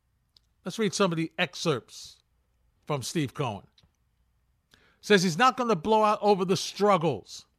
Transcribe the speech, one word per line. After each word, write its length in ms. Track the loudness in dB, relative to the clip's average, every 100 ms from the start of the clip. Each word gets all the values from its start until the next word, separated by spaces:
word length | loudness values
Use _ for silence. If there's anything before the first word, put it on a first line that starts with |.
| _ _ _ _ _ _ -12
Let's 140 | -4
read 140 | -2
some 200 | 2 0
of 40 | 0
the 140 | -4 -4
excerpts 800 | -6 -2 -4 -4 -6 -20 -20 -20 _ _ _ _ _ _ -8
from 160 | -8
Steve 320 | -4 -4 -4
Cohen. 300 | -4 -6 -8 -14 _ _ _ _ _ _ _ _ _ _ _ _ _
Says 220 | 2 4
he's 140 | 4 2
not 180 | 2 2
gonna 220 | 0 0
blow 260 | 2 2
out 160 | 2 2
over 220 | 2 2
the 140 | 2 -2
struggles. 880 | -4 0 2 2 0 -4 -10 -20 -20